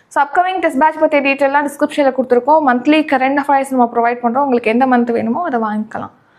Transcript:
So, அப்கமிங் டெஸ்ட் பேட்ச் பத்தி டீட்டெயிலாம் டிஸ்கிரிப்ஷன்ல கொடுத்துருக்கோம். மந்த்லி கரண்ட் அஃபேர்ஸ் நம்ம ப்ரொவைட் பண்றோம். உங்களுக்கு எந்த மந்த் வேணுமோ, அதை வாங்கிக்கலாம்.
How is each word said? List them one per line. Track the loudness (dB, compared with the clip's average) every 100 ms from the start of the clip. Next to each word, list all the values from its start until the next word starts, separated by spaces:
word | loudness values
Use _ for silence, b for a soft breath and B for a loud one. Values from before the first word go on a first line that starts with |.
| b
So, | -2
அப்கமிங் | 0 0 0 0
டெஸ்ட் | -2 2
பேட்ச் | 0 2
பத்தி | 2 2
டீட்டெயிலாம் | 0 0 0 0 -2
டிஸ்கிரிப்ஷன்ல | -4 -4 0 0 0
கொடுத்துருக்கோம். | 0 0 4 2 2
மந்த்லி | 0 2 2 2
கரண்ட் | 0 0 -2 0
அஃபேர்ஸ் | 0 0
நம்ம | 0 0
ப்ரொவைட் | 2 0 0
பண்றோம். | -2 -2
உங்களுக்கு | 0 0 0
எந்த | 0 2
மந்த் | 2 0
வேணுமோ, | -2 -2 -4
அதை | -4 -4
வாங்கிக்கலாம். | -4 -6 -8 -10 -14 _ b